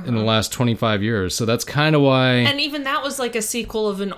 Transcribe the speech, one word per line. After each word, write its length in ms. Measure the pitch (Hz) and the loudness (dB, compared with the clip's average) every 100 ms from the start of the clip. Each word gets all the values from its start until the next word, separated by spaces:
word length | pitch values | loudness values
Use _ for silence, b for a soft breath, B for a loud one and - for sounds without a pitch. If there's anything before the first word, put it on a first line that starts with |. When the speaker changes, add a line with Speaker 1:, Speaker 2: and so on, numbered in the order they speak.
| 127 | -4
Speaker 1:
in 80 | |
the 60 | 113 | 0
Speaker 2:
Uh-huh. 60 | 110 | 2
Speaker 1:
last 260 | 110 101 | 2 0
twenty-five 500 | - 120 110 117 104 | -2 0 0 0 0
years. 320 | 107 110 92 | 0 0 -2
So 100 | - | -2
that's 200 | 113 123 | -2 -2
kinda 340 | - 147 151 151 | -2 0 2 4
why 340 | 139 131 127 123 | 6 4 4 4
Speaker 2:
And 240 | 120 277 | 2 0
even 240 | 302 294 | -2 -4
that 180 | 269 294 | -2 -2
was, 160 | 269 269 | -4 -4
like, 160 | 240 233 | -4 -4
a 60 | |
sequel 460 | 214 240 220 220 214 | -4 -4 -4 -2 -2
of 120 | 190 | -2
an 140 | 202 | -6